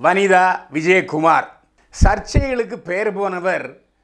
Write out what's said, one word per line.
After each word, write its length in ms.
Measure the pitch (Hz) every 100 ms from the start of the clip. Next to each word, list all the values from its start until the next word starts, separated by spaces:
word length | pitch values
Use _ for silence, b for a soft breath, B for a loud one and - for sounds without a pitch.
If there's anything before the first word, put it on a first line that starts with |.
வனிதா 560 | 147 185 196 185 185 - -
விஜயகுமார். 720 | 143 160 185 - 151 160 143 - - _ _ _ -
சர்ச்சைகளுக்கு 720 | 190 202 - 277 277 247 214
பெயர் 380 | 233 175 180 214
போனவர் 680 | 196 196 180 185 165 127 - _ _